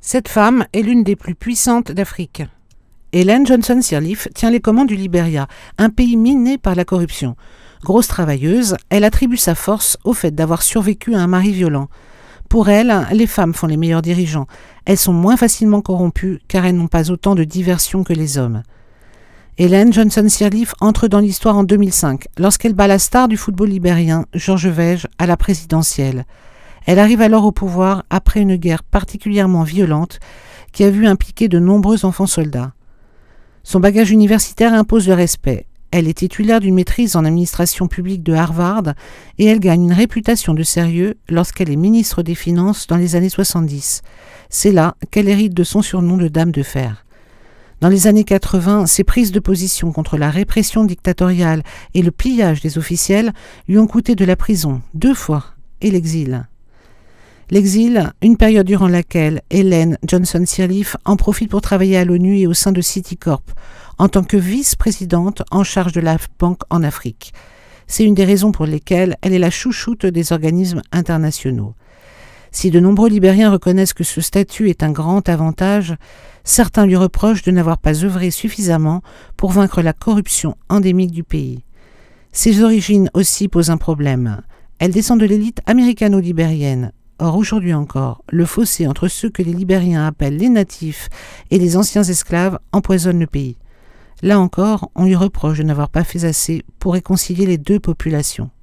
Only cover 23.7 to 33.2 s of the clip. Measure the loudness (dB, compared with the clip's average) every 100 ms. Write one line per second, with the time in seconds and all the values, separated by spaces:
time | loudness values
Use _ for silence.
23.7 | 0 0 2 2 0 -4 -6 -2 0 0
24.7 | 0 0 0 -6 -4 0 2 2 0 -2
25.7 | -2 0 -2 -4 -4 -10 -18 -20 -20 -20
26.7 | -10 2 4 6 6 4 4 2 0 -4
27.7 | 0 0 -2 -2 0 2 2 0 0 0
28.7 | -2 -2 -2 -2 -8 -4 0 2 2 0
29.7 | 0 0 0 -4 -8 -20 -20 -20 -20 -20
30.7 | 2 2 4 4 4 0 -2 0 2 4
31.7 | 4 2 0 0 -2 -2 -2 -4 -6 -8
32.7 | -12 -20 -20 -20 _